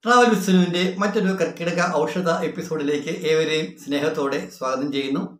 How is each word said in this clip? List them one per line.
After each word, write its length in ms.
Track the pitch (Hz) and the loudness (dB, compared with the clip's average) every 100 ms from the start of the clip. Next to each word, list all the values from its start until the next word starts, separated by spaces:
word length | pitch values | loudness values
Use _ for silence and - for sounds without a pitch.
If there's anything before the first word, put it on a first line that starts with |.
ട്രാവൽ 240 | 220 247 233 | 4 6 6
വിത്ത് 160 | 208 185 | 4 4
സുനുവിൻ്റെ 380 | 185 175 175 185 185 | 4 4 2 -2 0
മറ്റൊരു 340 | 208 214 185 | -2 0 0
കർക്കിടക 480 | 190 156 - 170 170 180 151 | 0 -2 -2 -4 0 0 0
ഔഷധ 340 | 151 180 170 165 | -2 -2 -2 -2
എപ്പിസോഡിലേക്ക് 680 | 160 - - 156 143 147 156 - 156 | -2 -6 -6 -4 -2 -2 -4 -4 0
ഏവരെയും 420 | 156 156 156 - - | 2 2 0 -4 -10
സ്നേഹത്തോടെ 600 | - 143 151 151 139 143 143 | -6 -2 -2 -2 -2 -4 -6
സ്വാഗതം 380 | - 131 127 143 | -8 -4 -2 -2
ചെയ്യുന്നു. 300 | 139 139 147 220 - | -4 -2 -4 -4 -12